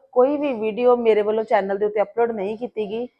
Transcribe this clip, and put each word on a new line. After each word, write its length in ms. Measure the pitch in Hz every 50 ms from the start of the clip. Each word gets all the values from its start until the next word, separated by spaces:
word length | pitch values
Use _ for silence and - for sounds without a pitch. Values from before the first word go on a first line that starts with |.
| _ _ -
ਕੋਈ 240 | 247 247 277 294
ਵੀ 160 | 285 294 285 254
ਵੀਡੀਓ 420 | 214 214 220 208 208 247 247 247
ਮੇਰੇ 260 | 240 233 226 214 208 202
ਵੱਲੋਂ 220 | 208 214 220 220
ਚੈਨਲ 340 | 220 233 202 190 196 196 196
ਦੇ 80 | 214
ਉੱਤੇ 160 | 208 208 214 196
ਅਪਲੋਡ 300 | 202 - 233 233 233 233
ਨਹੀਂ 240 | 214 190 202 220 214
ਕੀਤੀ 300 | 247 220 - 220 214 190
ਗਈ। 180 | 214 233 247 247 _ _